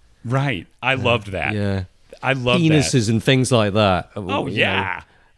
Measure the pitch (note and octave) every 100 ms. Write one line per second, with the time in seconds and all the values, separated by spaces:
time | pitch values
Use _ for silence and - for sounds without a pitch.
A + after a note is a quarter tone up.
0 | _ _ A2 C3 C#3+ G2 E2+ _ A#2+ C3
1 | B2 A#2 G#2 F#2+ C#2+ G#2+ G2+ G2 F#2 _
2 | _ - B2+ C3+ B2 B2 D#3+ D3+ C3 C3+
3 | A2 A2+ - C3 B2+ B2 G#2 G2 G#2 F2+
4 | - - F#2+ C#4+ - G#2 D#3+ E3+ G2+ F2+
5 | - _ _